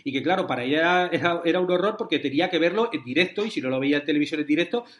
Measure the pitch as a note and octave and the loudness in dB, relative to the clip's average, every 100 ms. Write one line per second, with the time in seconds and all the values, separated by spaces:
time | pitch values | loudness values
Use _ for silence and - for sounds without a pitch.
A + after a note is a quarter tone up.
0 | C#3 C3+ C#3 F#3+ - B2 B2+ D3+ E3+ F3+ | -6 -2 0 0 0 -2 0 2 4 2
1 | F3 E3 F3 E3+ E3+ F3+ F3+ F3+ G3+ G#3 | 2 0 0 0 0 2 2 2 0 -2
2 | A3 C#3+ C#3 C#3 F3 D#3+ E3+ G#3 A3+ C#3+ | -2 -2 -2 0 0 2 2 2 -2 -4
3 | B2 C#3 F3+ - A3 D#3 C3 C3 C#3 C#3+ | -2 0 0 -2 -6 -4 -2 0 2 0
4 | C#3+ D3 D3 D#3 C#3+ D3+ F3 A#3+ A#3+ | 0 0 0 -2 0 0 0 -4 -6